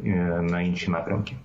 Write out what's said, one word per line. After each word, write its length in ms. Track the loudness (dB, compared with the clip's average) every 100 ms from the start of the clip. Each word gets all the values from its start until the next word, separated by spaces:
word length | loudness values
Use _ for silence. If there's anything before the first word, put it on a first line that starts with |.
| 0
е, 300 | 2 2 2
на 220 | 2 2
інші 300 | 0 0 0
напрямки. 440 | -2 0 -2 -2 -8